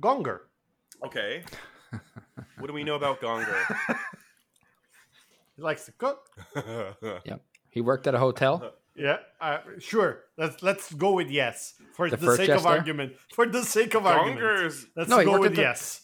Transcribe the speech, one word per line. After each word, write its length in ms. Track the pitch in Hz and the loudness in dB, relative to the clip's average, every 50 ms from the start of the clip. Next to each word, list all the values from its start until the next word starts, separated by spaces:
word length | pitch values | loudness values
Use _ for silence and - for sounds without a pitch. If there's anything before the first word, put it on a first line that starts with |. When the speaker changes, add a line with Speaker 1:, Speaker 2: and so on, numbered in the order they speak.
| 147 | 2
Speaker 1:
Gonger. 380 | 220 269 269 170 123 95 90 - _ _ _ _ _ _ _ _ _ - - - | 2 2 2 0 -4 -6 -8 -12 _ _ _ _ _ _ _ _ _ -18 -14 -14
Speaker 2:
Okay. 360 | - - 123 104 104 127 170 170 - - - - - - - _ _ - | -10 -6 -6 -6 -6 -6 -10 -12 -16 -18 -18 -20 -20 -20 -20 _ _ -14
<laughs> 80 | 98 - _ - - - _ _ - - - _ - | -14 -14 _ -20 -20 -20 _ _ -20 -20 -20 _ -14
What 80 | 135 143 | -12 -10
do 40 | 147 | -10
we 120 | 147 147 | -8 -4
know 120 | 151 147 | -4 -2
about 240 | 143 143 139 135 131 | 0 0 0 -2 -2
Gonger? 340 | 123 113 113 113 113 - - - - - - - - - | -2 -4 -2 -2 -2 -2 -2 -2 -2 -2 -4 -4 -4 -4
Speaker 1:
<laughs> 80 | - - - - - - _ _ _ _ _ _ _ _ _ _ _ _ _ _ _ _ _ _ _ _ _ _ _ _ _ _ _ | -4 -4 -6 -10 -14 -16 _ _ _ _ _ _ _ _ _ _ _ _ _ _ _ _ _ _ _ _ _ _ _ _ _ _ _
He 60 | 139 156 | -8 -4
likes 240 | 160 151 - - | -4 -4 -4 -8
to 60 | - - | -16 -10
cook. 360 | - 240 269 285 - - _ _ - - - - | -6 -4 -4 -4 -6 -10 _ _ -20 -20 -12 -10
Speaker 2:
<laughs> 0 | 143 - 113 113 117 104 95 101 - - 110 98 90 - | -8 -8 -8 -8 -8 -8 -10 -10 -12 -10 -10 -10 -10 -12
Speaker 3:
Yep. 160 | 104 104 - - _ _ _ _ _ | -12 -14 -14 -16 _ _ _ _ _
He 100 | - 120 | -6 -2
worked 260 | 117 120 135 131 - | 0 0 0 0 0
at 80 | 143 131 | 0 2
a 40 | 123 | 4
hotel. 540 | 131 131 123 - 139 135 151 180 123 107 - _ | 4 2 2 2 2 2 2 0 -4 -8 -16 _
Speaker 1:
<laughs> 40 | _ _ _ - | _ _ _ -4
Yeah, 200 | 147 139 160 208 - - _ - 165 | -2 -2 -2 -2 -4 -10 _ -8 -6
uh, 160 | 156 - 156 - - - 180 | -4 -4 -4 -6 -12 -18 -16
sure. 440 | - - 208 220 196 156 123 - - _ _ - | -10 -4 0 2 2 2 0 -4 -10 _ _ -6
Let's, 240 | 160 156 - - 180 | -4 -4 -4 -4 -2
let's 280 | 190 196 196 - - | -2 -2 -2 -4 -12
go 220 | 165 143 175 202 190 | -6 0 0 2 2
with 160 | 180 170 139 | 2 0 0
yes 440 | 139 143 131 117 113 - - - - _ - - _ | 0 0 0 0 -2 -6 -12 -16 -16 _ -20 -14 _
for 160 | - 180 165 | -4 -2 -2
Speaker 3:
The 80 | 131 | -2
Speaker 1:
the 120 | - 165 175 | 0 2 4
sake 180 | 120 120 190 170 | 4 4 6 4
Speaker 3:
Furchester? 60 | 147 | 4
Speaker 1:
of 100 | - 160 | 4 6
argument. 480 | 170 165 160 160 156 156 143 139 131 - - _ - - | 4 4 4 2 0 -4 -4 -6 -8 -10 -14 _ -6 -2
For 100 | - 240 | 0 0
the 180 | 220 190 254 233 | 2 0 -2 -2
sake 300 | - - 214 226 220 226 | 0 2 0 2 2 2
of 140 | 220 202 | 2 4
argument, 340 | 185 170 151 175 226 269 247 | 4 6 4 4 2 0 0
Speaker 2:
Gonger's 460 | 233 220 214 196 175 160 143 135 127 - _ | 0 0 2 0 0 -2 -4 -8 -14 -12 _
Speaker 1:
let's 140 | 160 170 214 | -6 0 4
Speaker 3:
No, 80 | 240 226 | 6 6
he 80 | 180 | 6
Speaker 1:
go 60 | 196 202 | 6 6
Speaker 3:
worked 100 | 196 196 | 6 4
Speaker 1:
with 80 | 202 - | 4 4
Speaker 3:
at 40 | |
the 40 | - | 4
Speaker 1:
yes. 400 | 147 127 - - - - - - | 2 2 0 -2 -6 -10 -12 -12